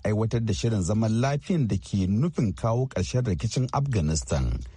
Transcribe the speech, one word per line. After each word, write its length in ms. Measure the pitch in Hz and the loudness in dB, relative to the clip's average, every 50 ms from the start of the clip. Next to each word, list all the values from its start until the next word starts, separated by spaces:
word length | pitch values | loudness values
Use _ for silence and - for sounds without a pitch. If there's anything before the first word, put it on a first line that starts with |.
| - | -2
aiwatar 360 | 104 107 104 110 110 120 117 117 | 0 0 0 0 0 0 0 0
da 80 | 110 101 | 0 0
shirin 280 | - - 117 113 98 87 | 0 0 0 0 2 0
zaman 380 | 82 107 110 113 110 110 117 | 2 2 2 2 2 2 2
lafiyan 480 | 127 135 143 143 - - 190 165 127 101 | 0 0 0 -2 -2 0 0 2 2 2
da 80 | 98 92 | 0 -2
ke 280 | - - - 98 92 90 | -2 -2 0 0 2 2
nufin 440 | 101 113 156 180 151 - 127 101 92 | 2 2 2 0 0 0 0 0 0
kawo 320 | - - 113 113 123 131 131 | 0 0 0 0 0 0 -2
ƙarshen 340 | - - 92 - - 127 123 | -2 -4 -2 0 0 0 0
rikicin 440 | 113 90 78 - 110 - 135 127 123 - | 0 0 0 -2 -2 0 0 -2 0 0
Afghanistan, 840 | 143 143 139 120 101 76 76 80 76 - - 82 69 65 60 60 - - - - | 0 0 0 0 0 0 0 0 -2 -2 -2 -2 0 0 0 -2 -2 -4 -8 -14